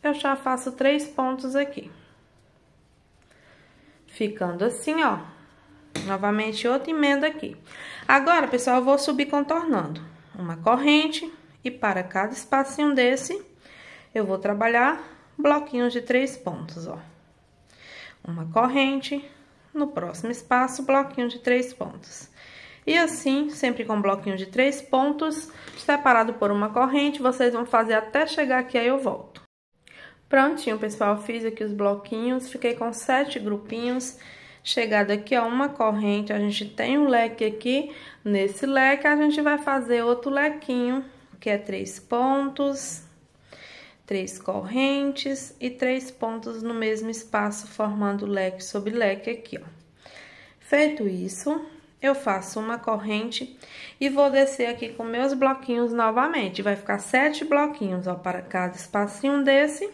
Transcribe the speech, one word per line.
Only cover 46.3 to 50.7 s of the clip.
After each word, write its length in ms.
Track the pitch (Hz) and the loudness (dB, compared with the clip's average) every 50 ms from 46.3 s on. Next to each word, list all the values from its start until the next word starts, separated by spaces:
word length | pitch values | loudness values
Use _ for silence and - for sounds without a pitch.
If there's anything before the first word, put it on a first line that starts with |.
| 226 226 214 233 226 226 | -6 -8 -10 -10 -10 -8
no 120 | 220 233 233 | -6 -6 -4
mesmo 360 | 226 220 220 220 220 220 226 | -2 -2 -2 -2 -2 -4 -6
espaço, 580 | 226 220 - - - 214 208 208 208 - - | -8 -10 -10 -4 -2 -2 -2 -2 -4 -8 -14
formando 580 | - - - 214 214 208 208 208 202 202 202 202 | -16 -6 -4 -2 -2 0 -2 -2 0 -2 -2 -4
leque 380 | 202 202 196 190 185 185 185 185 | -2 -2 -2 -2 -2 -4 -6 -14
sobre 300 | - - 208 196 214 214 | -8 -8 -6 -6 -4 -2
leque 360 | 240 226 196 196 196 - 226 | 0 0 0 0 -2 -6 -8
aqui, 280 | 240 233 - - - | -8 -8 -10 -14 -14
ó. 80 | - - - - - _ _ _ _ - - - - - - - - - - _ _ | -14 -14 -16 -20 -20 _ _ _ _ -20 -20 -20 -20 -20 -20 -20 -20 -20 -20 _ _
Feito 480 | _ - | _ 0